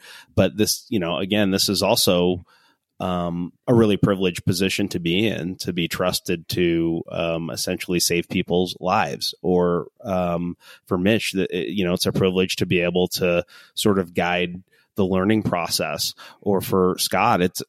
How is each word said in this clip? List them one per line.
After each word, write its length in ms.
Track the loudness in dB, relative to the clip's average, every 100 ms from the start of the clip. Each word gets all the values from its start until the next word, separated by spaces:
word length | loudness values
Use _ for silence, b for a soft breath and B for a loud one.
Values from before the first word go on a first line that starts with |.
| B B B
But 220 | 0 0 2
this, 280 | -2 -2 -2
you 100 | -2
know, 200 | -2 -4
again, 340 | -2 0 2
this 160 | 2 0
is 140 | 0
also, 640 | 2 2 4 4 2 0 -6 b b b _ _
um, 540 | -6 -4 -4 -4 -8 -8 2
a 80 |
really 220 | 6 6 4
privileged 480 | 2 2 0 -2
position 440 | -2 0 0 0 -2
to 120 | -2
be 260 | 0 2 2
in, 300 | 0 -6 -6
to 160 | -6
be 160 | -4 -4
trusted 600 | -2 -2 -2 -4 -6 -4
to, 520 | -2 0 2 0 -2 -6
um, 400 | -4 -4 -4 -6
essentially 480 | -6 -6 -6 -2 0
save 280 | 2 0 0
people's 480 | -4 0 0 0 -4
lives. 540 | -2 0 0 -4 -8 -6
Or, 460 | 0 2 2 0 -4 _
um, 540 | -6 -2 -2 -2 -6 -10 B B _
for 120 | 0
Mitch, 340 | 2 2 0
the, 160 | -2 -2
you 320 | -2 -4 -2
know, 100 | 0
it's 120 | 0 0
a 60 |
privilege 440 | 2 0 2 0 -2
to 100 | 0
be 140 | 0
able 280 | 2 0 0
to 360 | 0 0 0 -2 B B
sort 240 | -4 0 0
of 160 | 0
guide 480 | -2 0 0 -2 -6 -16 _ _
the 120 | -2 0
learning 360 | 2 2 2
process. 720 | 2 -2 -2 -4 -4 -4 -6 -8 B B
Or 180 | 0 0
for 360 | 2 2 2 2
Scott, 420 | -2 0 2 2
it's 200 | 2 -2